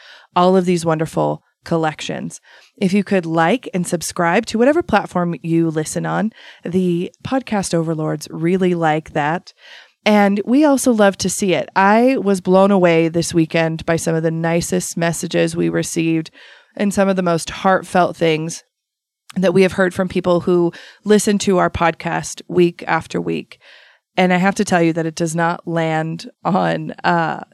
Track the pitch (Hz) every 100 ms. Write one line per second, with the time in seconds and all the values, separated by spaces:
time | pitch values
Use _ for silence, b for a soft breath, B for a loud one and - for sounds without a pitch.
0 | B B B - 180 190 180 175 165 156
1 | 160 - 151 151 _ _ - 170 156 151
2 | - 143 - - b b b b 196 202
3 | 190 196 165 160 165 247 - 185 175 175
4 | - - 170 185 226 220 247 302 339 208
5 | 180 180 175 165 165 165 165 156 151 175
6 | 165 165 208 - B B - 180 180 170
7 | 180 - - 262 247 208 185 170 160 156
8 | 156 156 - 165 165 185 185 170 165 156
9 | - 156 147 170 - - B B B B
10 | - 214 202 202 - 254 302 269 - 226
11 | 202 190 190 - 202 156 - - 196 214
12 | 247 269 196 196 185 185 196 202 175 165
13 | 165 165 160 170 160 170 160 160 - 170
14 | 170 165 160 160 165 170 170 180 - -
15 | 170 165 175 170 165 165 170 165 165 -
16 | 165 165 160 B B B B B 208 196
17 | 196 190 180 165 - - 196 185 175 190
18 | 175 - 165 156 160 - - _ _ _
19 | _ _ - - 185 180 185 - 185 180
20 | 185 185 180 175 170 175 170 - B B
21 | 202 214 214 202 - 180 170 - 170 165
22 | 170 160 160 - - 175 175 170 - 165
23 | - 175 170 - - - b b b b
24 | b - 185 180 190 190 202 180 170 160
25 | 160 160 170 165 170 175 - 165 160 156
26 | 160 165 247 - - 185 170 165 156 -
27 | 175 170 160 - -